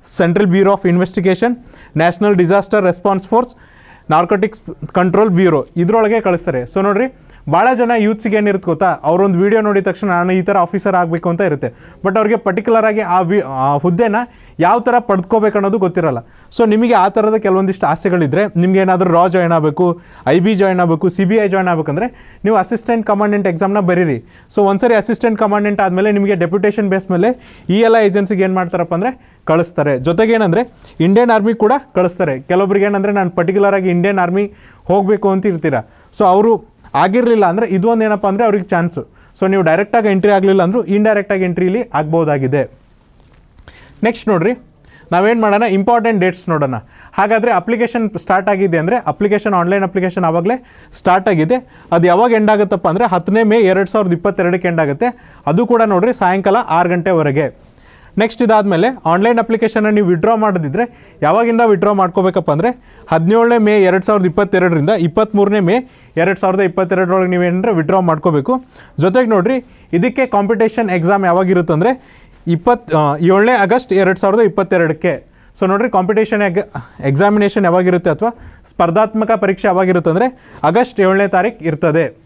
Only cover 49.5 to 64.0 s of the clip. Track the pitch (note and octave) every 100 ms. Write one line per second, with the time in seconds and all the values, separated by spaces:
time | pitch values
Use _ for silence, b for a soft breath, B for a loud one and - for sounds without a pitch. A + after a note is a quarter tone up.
49.5 | F#3+ E3+ G3 F#3+ G3 F#3 F3+ F3 E3 F3
50.5 | B3+ B B B - - F#3 G3 F3+ D#3+
51.5 | B3+ B3+ B B E3+ F3 F3 A#3+ A3+ G#3+
52.5 | G#3+ G#3 F#3+ E3+ E3 A#3 F3+ E3+ G#3+ A3
53.5 | A3+ G3 F#3 F#3+ A3 F#3+ E3+ G3+ G3 G#3
54.5 | F3+ F3+ E3 D3+ C#3+ B3 A#3+ - - -
55.5 | E3 A#3+ A#3+ A3 F#3+ A3 B3 F3+ F#3 G3
56.5 | G#3 A#3 D#3+ F3+ F3 F3+ F3 D3+ C#3 C#3+
57.5 | - b b b b b - A3 - A#3
58.5 | A3 G3+ E3+ A3 C4 E3 F3 G#3+ A#3 A3+
59.5 | A3+ A3+ A3+ G#3+ G#3 G3 F3 G3+ A3+ G#3+
60.5 | F#3 D3+ D#3 A#3+ - - - D3 F#3+ A#3
61.5 | A3+ A#3 G3 G3 G3 F#3 F#3 F#3 F#3 E3+
62.5 | D3 G#3+ B3 B B - D#3+ E3 A3+ A#3
63.5 | A#3+ G#3 G#3+ F#3+ F#3